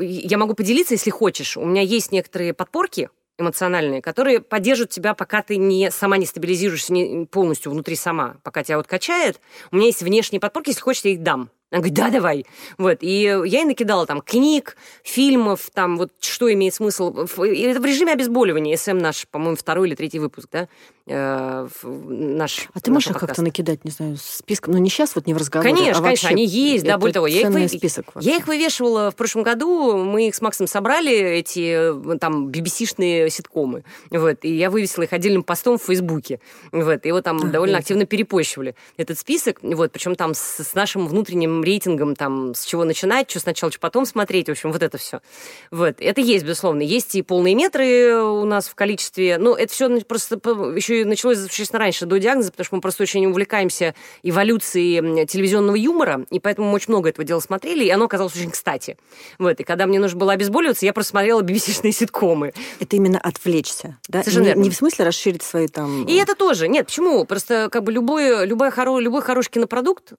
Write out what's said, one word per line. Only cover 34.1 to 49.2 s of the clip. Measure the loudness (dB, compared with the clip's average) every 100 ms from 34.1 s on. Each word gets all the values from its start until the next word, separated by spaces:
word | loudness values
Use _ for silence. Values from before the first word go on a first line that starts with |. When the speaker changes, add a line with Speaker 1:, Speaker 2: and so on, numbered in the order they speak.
| 0 0 0
Speaker 1:
И | -2 0
я | 2
вывесила | 0 -2 -2
их | -2
отдельным | 0 2 0
постом | 0 -2 0 0
в |
Фейсбуке. | 0 0 0 -4 -4 -10 -10 -20 -6
Вот. | -2 0 0 0
И |
его | -2
там | 0 -2
Speaker 2:
А, | 0
Speaker 1:
довольно | 0 2
Speaker 2:
ясно. | 0
Speaker 1:
активно | 0 0 2
перепощивали | 0 0 0 -2 -4 -10 -12 -20 -8
этот | -8 -8
список. | -4 -2 -2 -4
Вот. | -4 -2 -2
Причём | -2 -6 -2
там | -2
с, | -2 -6 -8
с | -4
нашим | -2 -2 -2 -2
внутренним | -2 0 0 0 0
рейтингом, | 0 0 0 -2 -2 -2
там, | -4 -4 -6
с | -8 -6
чего | -2
начинать, | 0 0 2 2 0
что | -4
сначала, | -4 -4 -4
что | -4
потом | -2 -2 -2
смотреть, | -2 0 0 -2
в |
общем, | -4 -4
вот | -2
это | -4 -4
всё. | -12 -12 _ -20 -20 -20 -14
Вот. | -2 -2 0
Это | 0 2
есть, | 4 2
безусловно. | 2 -2 0 0
Есть | 0 0 0 -4
и |
полные | 0 2 4 4
метры | 2 2 4 6 6 4
у | 2 0 0
нас | 0 -2
в | -4
количестве. | -2 -2 -6 0